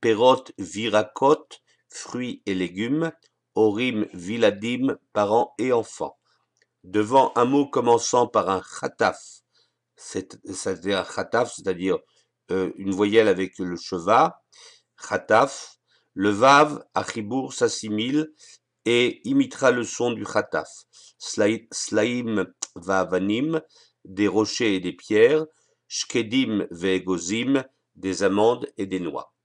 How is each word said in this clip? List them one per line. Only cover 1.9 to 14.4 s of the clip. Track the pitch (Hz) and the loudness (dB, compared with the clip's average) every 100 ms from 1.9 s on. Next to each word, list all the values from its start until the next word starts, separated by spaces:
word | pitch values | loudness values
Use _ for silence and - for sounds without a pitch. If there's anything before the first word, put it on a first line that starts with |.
| - - 123 123 - - | -18 -12 -10 -8 -10 -6
et | |
légumes, | 95 90 87 117 147 165 160 _ _ _ | -4 -4 -4 -4 -2 -4 -8 _ _ _
horim | - 110 101 127 120 104 | 2 2 2 -2 -2 -6
viladim, | 92 87 117 110 98 110 123 135 - _ | -8 -8 2 2 2 -6 -2 -2 -4 _
parents | 107 104 104 120 - | -2 2 2 0 -4
et | 123 | 0
enfants. | 120 107 - 73 - _ _ _ _ _ _ | 0 -2 -8 -10 -10 _ _ _ _ _ _
Devant | 92 98 107 135 127 | -4 -2 4 4 4
un | - 123 | 4 2
mot | 143 139 | 2 0
commençant | - 120 117 - 123 117 | 0 4 4 4 2 2
par | 110 92 | 2 0
un | 95 | -2
chataf, | - - - _ 104 - - - _ _ _ _ _ _ | -4 -10 -10 _ -2 -2 -14 -20 _ _ _ _ _ _
c'est, | - - 92 - | -10 -10 -10 -16
c'est-à-dire | - 95 - 90 90 98 | -14 -8 -6 -6 -4 -4
un | |
chataf, | 90 - - 113 120 | -4 -8 -4 -2 -2
c'est-à-dire, | - 98 90 92 85 _ _ _ _ _ | -4 -6 -4 -2 -2 _ _ _ _ _
euh, | 92 92 - | -4 -4 -6
une | 95 | -6
voyelle | 92 104 110 107 | 0 2 4 4
avec | 92 95 - | 2 -2 -6
le | 92 87 | -8 -8
sheva, | - 92 85 113 165 - | -8 -8 0 2 2 -2